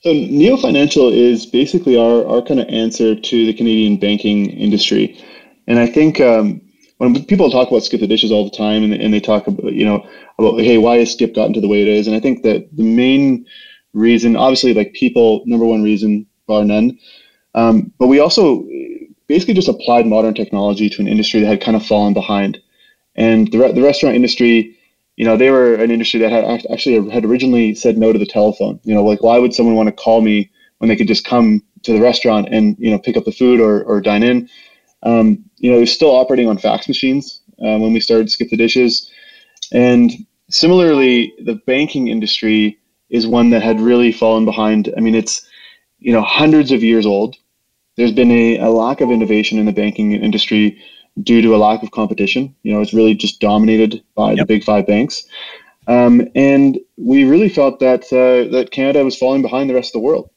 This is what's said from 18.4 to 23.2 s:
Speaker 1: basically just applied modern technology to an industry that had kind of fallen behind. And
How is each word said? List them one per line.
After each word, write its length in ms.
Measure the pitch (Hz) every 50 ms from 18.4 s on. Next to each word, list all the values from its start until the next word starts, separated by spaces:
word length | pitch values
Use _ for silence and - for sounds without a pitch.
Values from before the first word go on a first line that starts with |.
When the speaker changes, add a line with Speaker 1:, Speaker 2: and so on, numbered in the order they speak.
| 202 156 127 - 92 - - 69 67 - - - - _ - _ _ _
Speaker 1:
basically 240 | 143 180 185 - 220
just 160 | 185 175 -
applied 380 | 110 - - - 120 120 113
modern 260 | 113 107 110 110 110 107
technology 560 | - 107 - - 101 101 104 101 98 107 101
to 140 | - - 104
an 60 | 101
industry 320 | 107 107 107 - - 110
that 60 | 107
had 140 | 104 107 98
kind 160 | - - 113
of 80 | 107 107
fallen 300 | - 110 104 104 104 101
behind. 440 | 101 95 - 104 101 101 98 - - _ _ _ _ _ _ _ _ _ _ _
And 360 | -